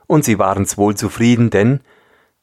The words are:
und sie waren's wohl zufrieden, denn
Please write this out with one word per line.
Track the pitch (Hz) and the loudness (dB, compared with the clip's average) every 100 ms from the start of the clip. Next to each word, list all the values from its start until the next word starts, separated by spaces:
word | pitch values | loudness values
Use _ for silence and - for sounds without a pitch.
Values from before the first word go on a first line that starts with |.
| - | -2
und | 156 | 0
sie | 135 101 | 0 0
waren's | 98 98 95 - | 0 -2 -4 -2
wohl | 104 104 | -2 -2
zufrieden, | 104 - 117 117 117 | -6 0 2 2 2
denn | 98 110 139 - _ _ _ _ _ | 2 2 0 -6 _ _ _ _ _